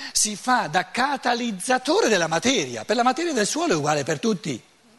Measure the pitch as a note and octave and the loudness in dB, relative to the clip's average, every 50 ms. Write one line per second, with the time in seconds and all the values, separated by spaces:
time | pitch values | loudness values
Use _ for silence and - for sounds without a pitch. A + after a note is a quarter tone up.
0 | - - - - - - D#4 - - B3 B3+ A#3 F#3 D3+ D#3 F#3 F3 - - A3+ | -10 -6 -2 -2 -2 -2 -4 -4 0 0 0 2 0 0 0 0 -2 -2 -2 -2
1 | B3+ D4 C#4 - - B3 A#3+ A#3 B3 A#3 G3+ F3 - B3+ B3+ B3+ B3+ C#4+ E4 A4 | 0 0 0 -2 0 0 0 0 -2 -4 -6 -4 0 0 0 2 2 2 2 2
2 | - B3+ G#3+ F3 E3 D#3 D#3+ E3 - B3 C4+ G#3 D3 B2+ A#2+ A2 G#2+ - G#3+ B3 | 4 4 4 2 2 2 0 0 2 2 2 0 0 -4 -6 -6 -4 -2 0 2
3 | A#3 B3+ B3+ C#4+ E4+ E4+ C#4+ A3 G#3 - - D4 F4 D#4 F#3 D3+ C#3 D3+ D#3 D3 | 2 2 2 0 -2 -2 0 -2 -2 -2 -2 -2 0 0 0 0 2 0 0 0
4 | C3+ E3 D#3+ D3+ - A3+ G#3+ D#3+ - D#3+ B2+ G2+ - _ _ _ _ _ _ | 0 -2 -2 -2 0 0 -2 -2 -4 -6 -8 -8 -10 _ _ _ _ _ _